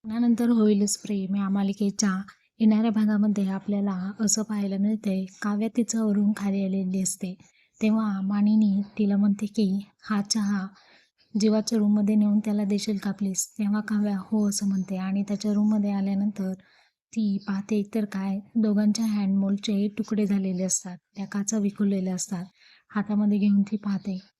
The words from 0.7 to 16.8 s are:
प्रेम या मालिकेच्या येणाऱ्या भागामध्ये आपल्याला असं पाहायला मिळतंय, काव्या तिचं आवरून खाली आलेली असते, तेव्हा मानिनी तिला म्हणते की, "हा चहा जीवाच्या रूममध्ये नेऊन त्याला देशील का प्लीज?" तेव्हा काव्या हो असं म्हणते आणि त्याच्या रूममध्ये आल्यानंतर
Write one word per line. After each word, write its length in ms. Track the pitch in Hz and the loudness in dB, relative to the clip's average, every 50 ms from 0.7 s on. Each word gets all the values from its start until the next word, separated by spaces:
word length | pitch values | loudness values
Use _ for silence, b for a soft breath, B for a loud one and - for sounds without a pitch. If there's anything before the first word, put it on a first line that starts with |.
| 208 202 208 202 - - | 6 4 2 0 -2 -6
प्रेम 360 | - - 208 196 190 180 196 | -4 -6 -4 -4 -2 -2 -2
या 120 | 202 196 190 | -2 0 0
मालिकेच्या 600 | 196 196 196 196 202 - 208 202 196 - 220 196 185 190 202 B B B B B _ _ | 0 0 0 0 0 0 -2 -2 0 0 0 0 0 -4 -8 B B B B B _ _
येणाऱ्या 300 | 226 214 214 214 220 233 | 4 4 4 4 2 2
भागामध्ये 560 | 202 214 214 208 214 202 208 214 202 202 196 190 | 2 2 2 2 2 2 2 2 2 0 0 -2
आपल्याला 420 | 190 196 - 208 202 202 202 202 190 185 185 196 208 - | -2 -4 -4 -4 -2 -2 0 -2 -2 -4 -6 -6 -4 -2
असं 220 | 220 202 - 220 | -2 0 0 -2
पाहायला 340 | 214 - 214 202 202 196 196 196 | -2 -4 -4 -2 -2 -2 -2 0
मिळतंय, 460 | 202 208 220 214 - 202 190 190 190 185 - - | 0 0 0 -2 -2 -2 -2 -2 -4 -8 -12 -8
काव्या 260 | - 208 208 202 220 226 - | -4 -4 -2 -2 -2 -2 0
तिचं 220 | 247 226 - - 226 | -2 -2 -2 -2 -2
आवरून 300 | 220 214 202 208 208 202 214 | 0 2 2 2 2 2 0
खाली 280 | 208 196 202 196 196 196 | 0 -2 -2 -2 0 -2
आलेली 380 | 190 190 196 190 185 185 190 | -2 -2 -2 -2 -2 -2 -2
असते, 300 | 190 180 - - - 180 185 b b b b b b b b _ | -2 -4 -6 -6 -8 -10 -10 b b b b b b b b _
तेव्हा 400 | 226 214 214 220 220 208 196 196 | 0 0 2 2 0 -2 -2 -2
मानिनी 580 | 190 196 202 208 208 208 214 214 214 202 196 202 202 202 - - | -2 -2 0 2 2 4 4 4 4 4 2 0 -2 -4 -2 -2
तिला 180 | 214 202 202 | 0 2 2
म्हणते 300 | 202 202 208 202 202 214 202 | 2 2 2 2 0 -4 -4
की, 180 | - - 208 190 190 196 202 _ _ _ | 0 0 0 0 0 -2 -4 _ _ _
"हा 180 | - - 214 202 202 | -8 -4 -2 -2 -2
चहा 420 | 208 - 220 208 202 202 190 185 196 b b b b b b b b b b b b - | -2 -2 -2 -2 -2 -2 -4 -4 -8 b b b b b b b b b b b b -4
जीवाच्या 440 | 208 202 220 214 214 214 - 233 220 | 0 2 2 2 2 0 0 0 2
रूममध्ये 360 | 208 208 208 214 208 202 214 | 2 2 2 2 2 2 4
नेऊन 240 | 214 208 208 202 214 | 4 4 4 2 2
त्याला 240 | 208 220 208 208 208 | 0 0 -2 -2 0
देशील 320 | 196 208 202 202 226 208 190 | 0 -2 -2 -2 -2 -4 -4
का 140 | - 208 | -4 -6
प्लीज?" 340 | 190 - 202 190 185 - - - _ - | -4 -2 -4 -4 -4 -4 -6 -8 _ -4
तेव्हा 220 | 214 202 208 214 214 208 | -2 0 0 -2 -2 -2
काव्या 280 | 214 208 208 208 202 190 | -2 0 0 0 -2 -4
हो 260 | 185 - 220 214 208 202 | -4 -2 0 0 0 0
असं 200 | 202 - 208 196 | 0 -2 -2 -2
म्हणते 280 | 196 190 185 - 190 185 | -2 -2 -2 -4 -6 -6
आणि 240 | 190 190 190 202 202 - | -4 -2 -2 -2 -2 -2
त्याच्या 240 | 208 202 - 214 208 | -4 -4 -2 0 2
रूममध्ये 380 | 208 208 214 214 214 202 202 | 2 2 2 2 2 0 0
आल्यानंतर 600 | 202 196 196 196 202 196 202 214 202 - 190 190 190 185 b b b b | 0 0 0 0 0 0 0 -2 -2 -4 -6 -6 -6 -8 b b b b